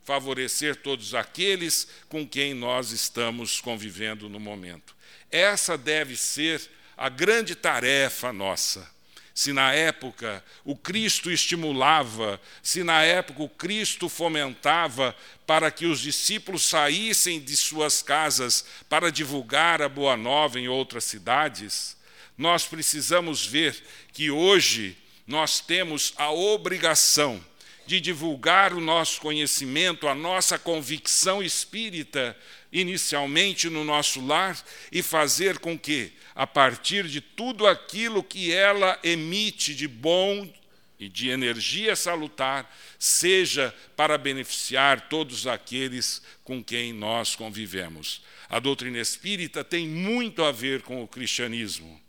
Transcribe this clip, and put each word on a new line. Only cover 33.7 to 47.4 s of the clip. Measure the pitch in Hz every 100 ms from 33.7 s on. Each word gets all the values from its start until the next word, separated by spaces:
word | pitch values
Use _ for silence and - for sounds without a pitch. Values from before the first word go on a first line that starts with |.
| 160
nosso | 151 147 147 135
lar, | 131 156 190 175 - - -
e | 175
fazer | 175 160 147 - 190 170
com | 170 160
que, | - 151 104 - -
a | - 135
partir | - 135 120 - 196 175
de | 143
tudo | - - 240 226 208
aquilo | 175 - 190 233 214
que | - 190 180
ela | 175 196 202 190 180
emite | 165 170 156 190 214 - -
de | 143 147
bom | 117 143 175 190 202 196 - _ _ _ _
e | 101
de | 92 127
energia | 127 123 117 107 156 220
salutar, | 190 175 175 151 - 131 135 123 - - -
seja | - - 170 190 175 147 127 - -
para | - 151 151
beneficiar | 139 135 127 - - 127 139 131 -
todos | 151 151 120 120
aqueles | 113 - 123 135 123 107 - - -
com | - 131
quem | 110 120 120
nós | 113 104 117 110
convivemos. | -